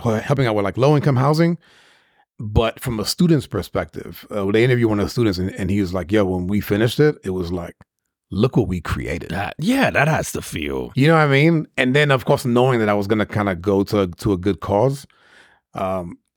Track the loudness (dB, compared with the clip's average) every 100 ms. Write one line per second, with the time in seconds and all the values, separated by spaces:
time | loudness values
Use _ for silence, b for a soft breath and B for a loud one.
0 | -2 -2 -2 0 0 0 -2 0 2 2
1 | 2 2 2 2 0 0 b b b b
2 | b b b _ -4 0 0 -2 -6 -4
3 | -6 0 2 2 0 -8 -4 -6 -6 -10
4 | -16 -18 -10 -4 0 2 4 4 2 2
5 | -2 0 0 0 -4 -4 -2 0 -2 -4
6 | 0 0 2 -2 -2 -2 -2 -2 0 2
7 | 2 0 -6 -6 -6 -8 -10 -18 -20 _
8 | _ _ _ -2 0 2 0 -4 -6 -6
9 | -6 -8 -6 -6 -6 -4 -2 0 0 0
10 | 0 0 -4 -10 -10 -8 -6 -6 -6 0
11 | 4 4 4 4 4 2 0 -2 2 2
12 | 4 2 2 0 2 2 4 2 2 0
13 | 0 -2 0 -2 -2 -2 2 2 2 0
14 | 0 -2 -2 0 0 -2 0 2 2 0
15 | -12 b b b b b b -8 -4 -4
16 | -8 -14 _